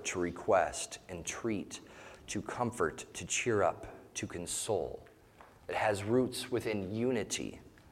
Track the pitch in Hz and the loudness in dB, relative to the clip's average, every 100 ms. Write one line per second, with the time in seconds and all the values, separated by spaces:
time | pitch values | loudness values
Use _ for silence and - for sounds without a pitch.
0 | - 92 87 85 - 95 76 - - - | 0 0 0 0 6 6 6 0 -6 -8
1 | - 87 80 - 117 104 - - - - | -10 -8 -8 -4 0 0 -2 -10 -16 -18
2 | - - - 107 - - 120 - 82 - | -16 -14 -6 -4 -4 0 0 4 2 2
3 | - - 87 - 120 107 87 76 - - | -8 -10 -2 0 2 6 6 4 -4 -14
4 | - - 107 87 87 - - 98 67 - | -14 -6 -6 -4 -4 -4 0 0 0 -6
5 | - - - - - - - - 110 98 | -12 -20 -20 -20 -20 -14 -6 0 2 2
6 | 101 127 123 127 - 120 117 107 95 110 | 4 4 4 0 -2 -2 0 0 0 0
7 | 123 117 95 - 55 - - - - | 2 2 0 -4 -4 -10 -16 -20 -20